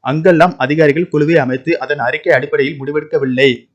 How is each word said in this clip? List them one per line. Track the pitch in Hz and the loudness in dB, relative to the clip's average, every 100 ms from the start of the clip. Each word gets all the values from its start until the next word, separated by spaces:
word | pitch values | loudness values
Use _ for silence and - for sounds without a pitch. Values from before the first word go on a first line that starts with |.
அங்கெல்லாம் | 127 151 175 165 180 - | -4 0 2 4 2 2
அதிகாரிகள் | 131 156 156 147 180 | -2 2 2 2 -2
குழுவை | 151 151 165 | 0 2 2
அமைத்து | 127 131 151 170 | 0 -4 -4 -4
அதன் | 131 147 | -4 -4
அறிக்கை | 120 151 175 | -4 -2 0
அடிப்படையில் | 139 143 147 135 147 | 0 0 -2 -2 -4
முடிவெடுக்கவில்லை. | 135 151 151 160 135 127 139 120 _ | -6 -6 -4 -4 -2 2 2 0 _